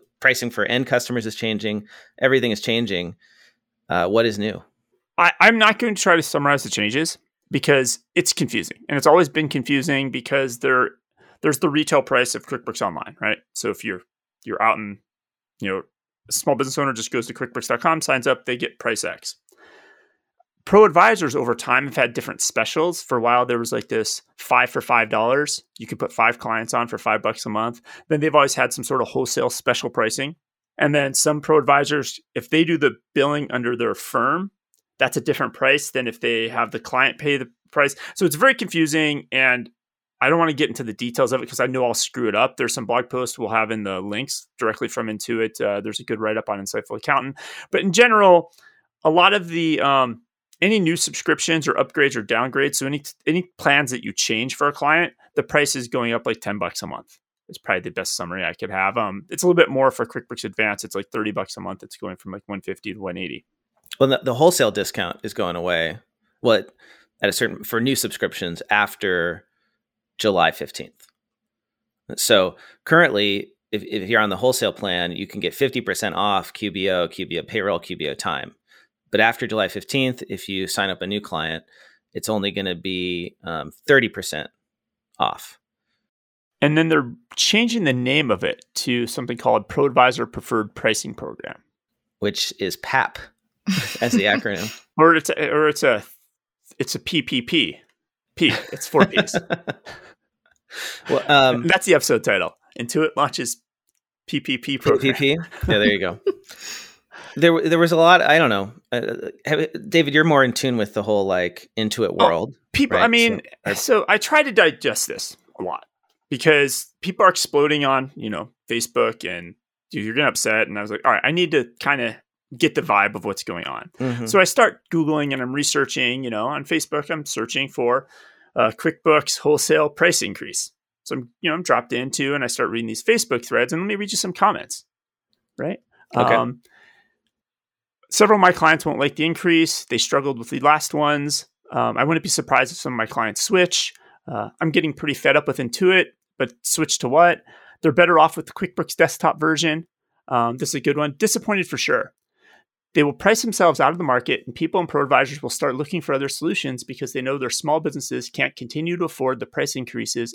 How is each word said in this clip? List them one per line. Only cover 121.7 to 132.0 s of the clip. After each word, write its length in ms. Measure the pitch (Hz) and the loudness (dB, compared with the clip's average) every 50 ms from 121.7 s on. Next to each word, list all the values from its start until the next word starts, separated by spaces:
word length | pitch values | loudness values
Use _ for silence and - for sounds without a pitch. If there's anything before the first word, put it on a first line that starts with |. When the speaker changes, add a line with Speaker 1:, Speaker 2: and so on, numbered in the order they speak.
| - - | -4 -6
Speaker 2:
kinda 420 | - 143 143 131 120 113 110 - _ _ _ _ _ _ - | -2 -2 -2 0 -2 -4 -6 -10 _ _ _ _ _ _ -4
get 180 | 120 165 151 151 | 0 0 0 2
the 80 | 147 - | 0 0
vibe 320 | - 104 101 98 104 107 | 2 4 4 4 2 0
of 100 | 104 87 | -4 -6
what's 200 | 107 95 - - | -6 -6 -6 -8
going 220 | - 90 87 - | -10 -10 -8 -8
on." 240 | 69 65 57 - - _ - | -10 -10 -12 -12 -14 _ -6
Speaker 1:
Mm-hmm. 260 | 127 131 120 120 120 | -4 -4 -4 -4 -4
Speaker 2:
So 140 | 113 208 196 | 2 4 4
I 40 | 185 | 4
start 360 | 180 - 269 233 - - - _ - | 4 4 4 4 4 2 -2 _ -4
Googling 420 | - 165 156 147 156 151 147 143 135 | -2 0 0 2 0 0 0 -2 -2
and 80 | 135 | -4
I'm 120 | 123 127 131 | -4 -4 -2
researching, 720 | 143 143 - - 147 135 127 - 147 127 120 123 131 135 | -2 -2 0 0 0 0 0 0 0 0 0 0 -2 -4
you 60 | 120 | -4
know, 180 | 110 104 110 131 | -4 -2 -2 -2
on 160 | 147 139 143 | -4 -6 -4
Facebook, 460 | - 170 156 - - 160 151 147 - | -2 -2 -2 -2 -2 -4 -4 -4 -4
I'm 140 | 160 156 147 | -6 -8 -8
searching 440 | - - 113 113 120 - 135 135 127 | -8 -6 -6 -6 -4 -4 -4 -4 -4
for, 400 | - - 120 120 123 135 143 _ _ - - - _ _ _ _ - | -4 -2 0 2 0 0 -2 _ _ -20 -20 -20 _ _ _ _ -2
uh, 160 | 127 117 110 - | 0 2 2 0
QuickBooks 600 | - - 160 156 - - 165 151 151 - - - - | -2 -4 -4 -4 0 2 4 4 4 4 0 -4 -2
wholesale 500 | - 151 151 147 - - 156 151 151 147 | 2 2 2 2 2 2 2 2 2 0
price 320 | - - 165 175 165 - | 0 2 2 2 2 2
increase. 520 | - 101 98 - - - - - - - _ _ _ _ _ _ _ | -2 -4 -6 -8 -10 -10 -8 -8 -8 -8 _ _ _ _ _ _ _
So 100 | - 156 | -8 -8
I'm, 140 | 135 120 120 _ _ - | -8 -8 -10 _ _ -4
you 60 | 165 | -4
know, 60 | 151 | -4
I'm 80 | 175 180 | -2 0
dropped 300 | - 127 120 123 - 135 | 2 2 2 2 0 -4
into 420 | 120 | -4